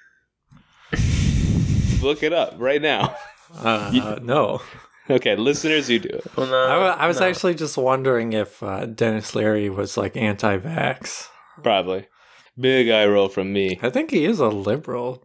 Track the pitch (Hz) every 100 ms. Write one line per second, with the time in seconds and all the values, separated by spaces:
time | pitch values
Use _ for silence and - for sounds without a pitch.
0 | _ _ _ _ _ - _ _ - -
1 | - - - - - - - - - -
2 | 131 160 151 165 123 - 127 147 151 117
3 | 135 - - - - - 113 107 104 127
4 | 107 107 120 147 107 - - - - _
5 | - 131 120 101 120 147 160 156 127 117
6 | - - - - 131 131 131 151 190 175
7 | 160 170 185 180 185 165 151 - 127 135
8 | 131 120 113 110 98 - 104 98 120 110
9 | 117 110 107 113 107 107 101 95 104 -
10 | 101 - 110 101 110 98 92 165 135 127
11 | - - - - - - 135 101 90 95
12 | 98 _ _ - _ - 127 131 117 110
13 | 104 101 98 98 95 98 95 90 117 254
14 | 320 180 156 214 117 104 98 131 160 123
15 | 123 127